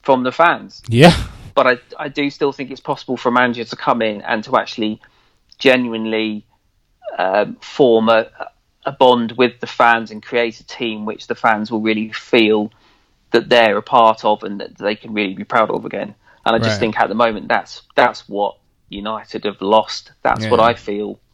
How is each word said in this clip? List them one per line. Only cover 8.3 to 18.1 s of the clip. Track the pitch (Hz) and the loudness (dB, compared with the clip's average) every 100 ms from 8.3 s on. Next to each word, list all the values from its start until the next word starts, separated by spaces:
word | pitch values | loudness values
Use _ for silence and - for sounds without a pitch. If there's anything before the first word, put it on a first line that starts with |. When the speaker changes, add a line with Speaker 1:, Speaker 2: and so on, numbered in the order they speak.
| _ - _ _ _ | _ -18 _ _ _
Speaker 1:
a | - | -12
bond | 139 127 120 113 | 2 4 4 0
with | 117 123 - | 0 0 0
the | 120 | -14
fans | - 120 117 110 | 2 2 2 -2
and | 110 | -14
create | - 123 120 110 | -6 -2 -2 -6
a | - | -20
team | - 120 110 | -10 -8 -6
which | 107 - - | -8 -10 -10
the | 117 | -2
fans | 120 107 107 | 0 0 -2
will | 117 | -2
really | 110 110 110 | -2 -2 -4
feel | - - 123 110 107 107 _ _ _ _ _ _ | -10 0 2 4 2 0 _ _ _ _ _ _
that | 120 - | -2 4
they're | 123 113 101 | 4 4 2
a | |
part | - 127 113 110 | 0 4 4 4
of | 113 107 | 0 -2
and | 101 101 | -4 -10
that | - _ | -12 _
they | 101 107 | -6 -6
can | - | -8
really | 107 101 | -4 -4
be | 95 | -6
proud | 104 120 107 | -4 0 0
of | 110 | -2
again. | 110 98 107 - _ _ | -8 -10 -10 -14 _ _
And | - 113 | -2 0
I | |
just | 113 | 0
Speaker 2:
Right. | 104 | -2
Speaker 1:
think | 110 107 | -2 -2
at | - | -2
the | |
moment | 107 120 107 73 | 0 0 -2 -2
that's, | 117 - - _ | -4 -4 -18 _
that's | - 127 | 0 0